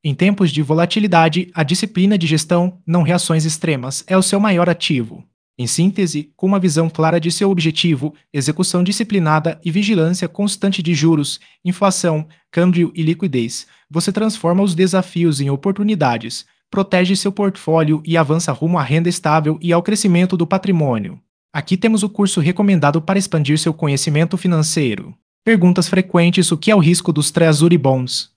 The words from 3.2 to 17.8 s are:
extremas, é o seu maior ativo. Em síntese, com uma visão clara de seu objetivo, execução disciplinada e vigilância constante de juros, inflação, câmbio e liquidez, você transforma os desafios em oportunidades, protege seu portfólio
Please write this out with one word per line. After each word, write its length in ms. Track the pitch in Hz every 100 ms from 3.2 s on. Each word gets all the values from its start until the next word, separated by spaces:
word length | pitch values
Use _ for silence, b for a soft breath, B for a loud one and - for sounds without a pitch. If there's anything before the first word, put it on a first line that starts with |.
| - 160
extremas, 580 | 156 156 165 139 127 135 -
é 100 | 190
o 60 |
seu 180 | 185 196
maior 260 | 208 175 175
ativo. 560 | 170 - 139 113 117 - _ _ -
Em 80 | 120
síntese, 680 | - 180 196 180 151 151
com 120 | _ 190
uma 120 | 196
visão 300 | 180 151 165
clara 320 | 160 160 170
de 100 | 165
seu 200 | - 196
objetivo, 640 | 185 160 156 175 143 147 b b
execução 500 | 147 131 151 185 180
disciplinada 800 | 180 202 220 202 160 156 165 156
e 80 | 170
vigilância 560 | 170 208 202 160 180 170
constante 560 | - 202 - 196 190
de 120 | 165
juros, 440 | 156 160 156 143 - b b
inflação, 640 | 180 180 196 190 175 156 156 b b
câmbio 400 | - 180 175 170
e 80 | 175
liquidez, 640 | 156 170 190 127 117 - - b b
você 200 | 156 190
transforma 520 | 196 220 220 170 175
os 120 | 196
desafios 640 | 165 185 185 180 175 170 139
em 120 | 139
oportunidades, 960 | 139 196 196 208 202 139 117 113 - - _ _
protege 440 | 196 196 180 180
seu 160 | 196 202
portfólio 720 | 196 196 190 - 165